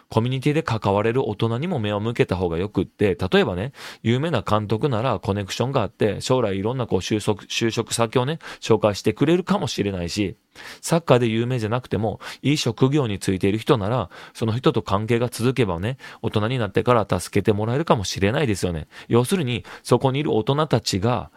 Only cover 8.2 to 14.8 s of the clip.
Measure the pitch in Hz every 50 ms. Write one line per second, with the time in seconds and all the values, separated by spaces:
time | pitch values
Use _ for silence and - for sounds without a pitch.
8.2 | 123 135 165 - - - - - - - 113 104 - 104 98 - - 107 101 -
9.2 | 139 147 170 180 180 - 190 202 180 120 - - 101 101 95 90 87 85 - 104
10.2 | 104 87 - _ _ _ _ - - - - - - - 160 170 - - 135 120
11.2 | 123 117 110 113 120 120 131 123 107 104 113 127 - - - 101 113 107 95 -
12.2 | - - - - - 127 151 151 - 127 110 - 135 131 139 151 131 110 101 87
13.2 | - - 95 90 101 98 98 113 - - 147 110 95 101 123 127 95 - - -
14.2 | - - - - 120 113 107 123 - 160 131 120